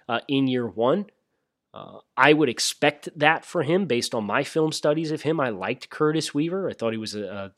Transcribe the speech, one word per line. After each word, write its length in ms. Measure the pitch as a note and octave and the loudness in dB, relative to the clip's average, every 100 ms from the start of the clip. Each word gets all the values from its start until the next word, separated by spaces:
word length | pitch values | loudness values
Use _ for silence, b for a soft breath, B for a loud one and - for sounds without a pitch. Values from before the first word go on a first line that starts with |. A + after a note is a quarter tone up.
| - | -4
uh, 120 | A2+ - | -4 0
in 180 | C3+ C3+ | 0 2
year 220 | B2+ A#2 | 0 -2
one. 380 | G2 B2 F#3+ G3+ _ _ _ _ _ _ | 0 2 2 -2 _ _ _ _ _ _
Uh, 240 | G2 G2 G#2 _ - | -18 -18 -20 _ 4
I 160 | C#3 | 6
would 160 | D3+ C3+ | 6 4
expect 600 | - - - D3 D3 - D3+ | 0 -4 2 0 0 -8 2
that 260 | D3 D#3+ | 2 2
for 200 | - F3 | -2 -2
him 220 | C#3+ F3+ E3+ | 0 0 2
based 280 | A#2+ - | 0 -2
on 80 | A#2+ | -4
my 220 | G2+ A#2+ | 0 -2
film 260 | C#3 D#3+ D#3+ | 0 0 0
studies 400 | - D3+ D#3 D#3 | 0 0 0 -2
of 120 | D3+ | -4
him. 180 | C#3+ E3 | -2 0
I 80 | B2+ | -2
liked 420 | F#2+ F#2+ C3 - | -2 -6 -6 -10
Curtis 420 | - D3+ D#3 - | -2 0 0 -2
Weaver. 380 | C#3+ E3 F#3+ D#3 | -2 -2 -4 -6
I 40 | |
thought 180 | - A2+ | -4 -4
he 60 | A2+ | -4
was 180 | G#2+ G#2 | -6 -8
a, 360 | F#2+ G2+ G2 | -8 -10 -12